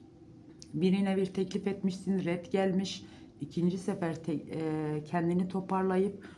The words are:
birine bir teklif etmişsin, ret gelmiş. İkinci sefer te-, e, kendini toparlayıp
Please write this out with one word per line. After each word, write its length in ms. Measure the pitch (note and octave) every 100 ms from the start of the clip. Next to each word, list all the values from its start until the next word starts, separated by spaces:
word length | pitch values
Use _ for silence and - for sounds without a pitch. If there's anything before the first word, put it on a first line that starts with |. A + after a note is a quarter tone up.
| - - - - - - -
birine 420 | D3+ F#3 G3 G3 F#3+
bir 80 | F#3
teklif 420 | - F#3 - -
etmişsin, 580 | G3 G3 F#3 - G3 D#3+
ret 260 | E3+ -
gelmiş. 540 | G3 F#3+ F#3 F#3+ - - - - -
İkinci 360 | C#3+ - F3 F#3+
sefer 460 | F#3 F#3+ E3 D#3+
te-, 100 | -
e, 720 | D3+ - - D#3+ D#3 D#3 D3+
kendini 440 | D3+ F3+ E3+ F3+ F#3
toparlayıp 800 | F#3+ F#3 F#3+ F#3+ F#3 G3+ - -